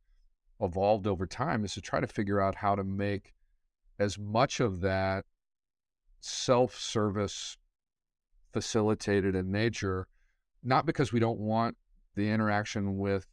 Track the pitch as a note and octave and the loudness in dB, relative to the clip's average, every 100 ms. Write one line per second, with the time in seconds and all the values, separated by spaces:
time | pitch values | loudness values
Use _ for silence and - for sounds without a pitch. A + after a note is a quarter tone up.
0 | _ _ - _ _ - G2 F#2 G2+ G#2+ | _ _ -20 _ _ -6 -4 2 2 2
1 | G2+ F2+ F#2 - C#3+ C3 G#2 - - D3+ | 2 -2 -4 -4 -2 0 -2 -6 -4 -2
2 | - - G2+ G2+ G2 F#2+ G2+ G2 G2 G2 | -2 -2 0 2 2 0 0 0 -2 -2
3 | G2+ G2 - - _ _ _ _ _ - | -2 -2 -6 -20 _ _ _ _ _ -2
4 | G#2 G2+ G#2 G#2+ C#3 - B2 F#2 F#2+ F#2+ | -2 -2 -2 2 2 2 0 0 0 0
5 | F#2+ F#2+ - _ _ _ _ _ _ _ | 0 -2 -6 _ _ _ _ _ _ _
6 | _ _ - - - B2 B2+ - - A#2 | _ _ -12 -6 2 2 2 -2 -6 0
7 | G#2 G2 G2 - - - _ _ _ _ | 0 0 -4 -4 -12 -14 _ _ _ _
8 | _ _ _ _ _ A2 - A2+ G#2+ G#2+ | _ _ _ _ _ -6 0 2 2 2
9 | - G2+ F#2+ F#2 F#2 G2+ A2+ A2 G2+ F#2 | 2 2 2 0 0 0 0 -2 -4 -4
10 | F#2 _ _ _ _ _ A#2+ C3+ D3 D3+ | -6 _ _ _ _ _ 0 0 2 0
11 | C3 A#2+ A2+ - G#2+ A2+ A#2 - _ _ | 0 2 2 0 -2 0 0 -4 _ _
12 | _ - G#2 A2 G#2+ G#2 G#2 A2 G2 F#2+ | _ -2 0 2 2 2 0 -2 -2 -2
13 | G2+ G2 - | 0 -2 -4